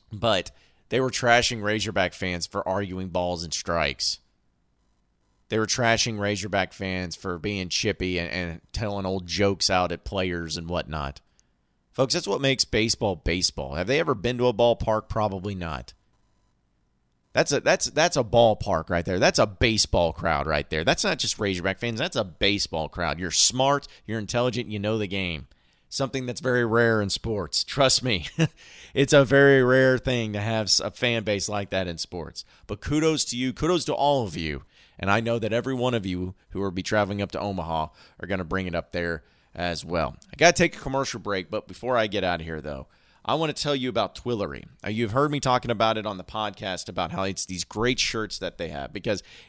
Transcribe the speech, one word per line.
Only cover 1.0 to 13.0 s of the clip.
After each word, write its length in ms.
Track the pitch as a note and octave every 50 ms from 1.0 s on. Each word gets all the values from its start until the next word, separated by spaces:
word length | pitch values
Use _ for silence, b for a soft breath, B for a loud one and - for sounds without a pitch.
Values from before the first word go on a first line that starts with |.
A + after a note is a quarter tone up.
were 80 | C3 B2+
trashing 540 | - - B2+ A#2+ A#2 A#2+ A2+ - B2 A2 G2+
Razorback 500 | G#2 G#2+ A2 G2+ A2 F#2+ G2+ F#2 F2 -
fans 320 | - F#2+ F#2 F2+ F2 E2
for 200 | - - G2 -
arguing 440 | F#2 F#2+ G2+ G2+ F2+ F#2 F#2+ F#2 F#2
balls 340 | E2 F2+ F2+ F2+ F2 E2 E2+
and 100 | D#2+ -
strikes. 640 | - - F#2 E2+ E2 D#2 C#2 C2+ - - - - - _ _ _ _ _ _ _ _ _ _ _ _ _ _ _ _ _ _ _ _ _ _ _ _ _ -
They 100 | A2+ A2+
were 80 | A2
trashing 520 | - - - A#2+ A2+ A2+ G#2+ - A#2+ A2 G#2
Razorback 520 | G2+ G#2 G#2 F#2 G2 G2 F#2+ G2 F#2 -
fans 440 | - - G2 F#2 F#2 F#2 F#2 E2+ -
for 220 | - - F#2+ F2+
being 300 | E2 D2+ G#2 G#2 F#2+ F#2
chippy 500 | E2+ - - - G#2+ F#2 - F#2 F#2 F2+
and, 140 | E2+ E2+ -
and 300 | A#1 F2+ F2+ E2+ E2 - _ _
telling 340 | - - A#2+ G2+ G2+ G2+ G2
old 220 | F#2+ F#2+ F#2+ F2+
jokes 420 | F2 D#2+ F#2 G2+ G2+ G2 - - -
out 220 | F#2+ F2+ F2+ E2+
at 140 | F2 - -
players 500 | - G#2 F#2+ F#2 F#2 F2 E2+ E2+ D#2+ E2
and 140 | F2 E2 E2
whatnot. 500 | F2 E2 - - D#2+ D2+ C#2 C#2 - - _ _ _ _ _ _ _ _ _ _ _ _ _ _
Folks, 220 | - - C3+ B2 -
that's 120 | F3 -
what 140 | G3 G3 E3
makes 240 | C#3 C3+ C3 - -
baseball 520 | - - G#2+ A2 A#2 - -